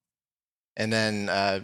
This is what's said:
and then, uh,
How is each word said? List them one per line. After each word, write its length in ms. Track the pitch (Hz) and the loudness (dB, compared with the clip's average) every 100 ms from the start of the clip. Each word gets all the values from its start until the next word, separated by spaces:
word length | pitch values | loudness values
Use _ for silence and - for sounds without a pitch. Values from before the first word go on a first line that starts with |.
| _ _ _ _ _ _ _ - | _ _ _ _ _ _ _ -4
and 160 | 110 | 0
then, 360 | 113 110 104 101 | 2 2 0 0
uh, 340 | 95 98 95 | 0 0 -2